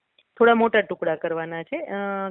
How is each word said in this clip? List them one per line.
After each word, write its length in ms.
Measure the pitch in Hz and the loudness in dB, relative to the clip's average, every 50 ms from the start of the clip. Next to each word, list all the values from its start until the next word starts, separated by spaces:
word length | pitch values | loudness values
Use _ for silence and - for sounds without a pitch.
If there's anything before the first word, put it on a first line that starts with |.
| _ _ _ _ _ _ _ - | _ _ _ _ _ _ _ 4
થોડા 160 | 233 233 233 | 6 6 6
મોટા 260 | 226 226 226 220 214 | 6 4 4 2 2
ટુકડા 360 | 196 - 180 - 175 170 160 | 0 0 -4 -6 -4 -4 -4
કરવાના 460 | 151 - 170 165 165 160 165 165 165 165 | -2 -4 -6 -6 -6 -6 -8 -8 -10 -10
છે. 240 | - 269 330 311 | -8 -10 -10 -8
અ, 440 | - 196 202 202 202 196 196 196 190 | -8 -8 -6 -6 -6 -6 -6 -6 -6